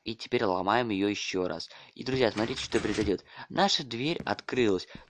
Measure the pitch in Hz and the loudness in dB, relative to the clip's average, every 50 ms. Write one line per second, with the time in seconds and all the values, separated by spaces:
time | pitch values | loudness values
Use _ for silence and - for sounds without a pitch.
0 | _ 113 113 110 - - - 120 117 101 92 92 90 95 107 120 123 117 104 95 | _ -10 -8 -8 -6 -2 0 0 2 2 0 2 2 2 2 2 2 2 0 2
1 | 98 104 104 - - - - 92 90 90 82 82 - - - - - - _ - | 2 0 0 -2 -4 -4 -2 -2 -2 -2 -4 -6 -10 -14 -16 -20 -20 -20 _ -10
2 | - 131 131 131 127 107 101 101 110 120 131 - - - - 113 101 107 104 104 | -4 -2 0 2 2 2 2 0 -2 -2 -2 -6 -6 -2 -2 0 0 0 0 0
3 | 107 101 92 - - - - - - - - - 190 196 - - 156 123 120 117 | 0 0 0 -2 -4 -12 -16 -18 -16 -6 0 2 2 4 2 0 -2 -4 -6 -4
4 | 127 151 170 - - - 104 - - - - 127 120 107 98 90 - - - - | -4 -4 -4 -4 -2 -4 -4 -4 -4 -4 2 4 4 6 4 2 0 -6 -16 -20
5 | - _ | -16 _